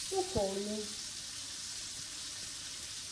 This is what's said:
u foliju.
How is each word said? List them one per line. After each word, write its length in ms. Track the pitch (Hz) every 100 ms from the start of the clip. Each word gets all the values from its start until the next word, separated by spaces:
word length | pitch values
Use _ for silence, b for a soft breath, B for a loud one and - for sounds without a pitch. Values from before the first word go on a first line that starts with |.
| - 381
u 40 | 370
foliju. 440 | 220 196 196 208 214 208 208 - - - - - - - - - - - - - - - - - - - - -